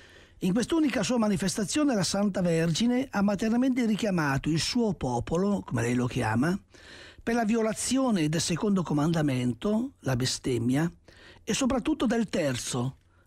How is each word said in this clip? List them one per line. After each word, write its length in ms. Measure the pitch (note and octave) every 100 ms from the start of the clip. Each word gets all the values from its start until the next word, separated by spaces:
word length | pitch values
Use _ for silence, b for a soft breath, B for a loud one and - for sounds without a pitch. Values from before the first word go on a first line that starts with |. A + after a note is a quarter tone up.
| B B B B
In 120 | F#3
quest'unica 500 | G3+ A3 E4 D4+ B3
sua 160 | F3+ B3
manifestazione 760 | G#3+ F#3+ F#3+ - G3 D4+ D4
la 100 | A3
Santa 380 | E3+ G3 G#3 F#3+
Vergine 680 | F3 E3 E3 D3+ A#3 B3 C4+
ha 120 | G3+
maternamente 640 | G3+ G3+ A3 A#3+ C4+ B3 A3+
richiamato 640 | G#3 G#3+ F3+ D3 C#3 D3
il 100 | D#3+
suo 340 | - B3 A3+
popolo, 680 | F3 C3+ A#2+ A2 E3 G3+ G3
come 200 | - A#2
lei 120 | A#2
lo 120 | B2 B2
chiama, 500 | B2+ A#2 A2 D#3 G3 B B B B B B
per 120 | -
la 100 | A#3
violazione 840 | A3 A#3 A3 - - B3+ C4 G3+ D3+
del 120 | E3
secondo 420 | - E3 F3+ F#3+
comandamento, 1120 | E3 D3 D#3 E3 D3+ B2+ B2 A#2 G3+ G#3+ C4+ -
la 140 | -
bestemmia, 760 | A#2+ B2+ - C#3+ A#2+ A#2 C3+ E3+ - B B B B
e 120 | -
soprattutto 520 | G#3+ B3+ C4 C#4+ D4+ C4
del 220 | A#3 A3
terzo, 720 | G#3+ D3 B2 - C3 B2+ - b b